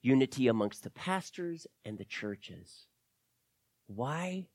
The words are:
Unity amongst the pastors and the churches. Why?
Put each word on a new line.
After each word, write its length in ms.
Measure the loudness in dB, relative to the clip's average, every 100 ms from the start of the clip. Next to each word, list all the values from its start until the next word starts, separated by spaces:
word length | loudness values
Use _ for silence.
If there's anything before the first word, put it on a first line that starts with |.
Unity 460 | 6 6 6 4 4
amongst 340 | 4 2 -2
the 80 | -14
pastors 760 | -8 -2 -2 -4 -8 -8 -8 -12 _
and 140 | -10 -10
the 60 |
churches. 840 | -8 -8 -6 -8 -10 -16 -18 -20 -20 _ _ _ _ _ _ _ _ _ _
Why? 600 | -6 -4 -2 -4 -6 -8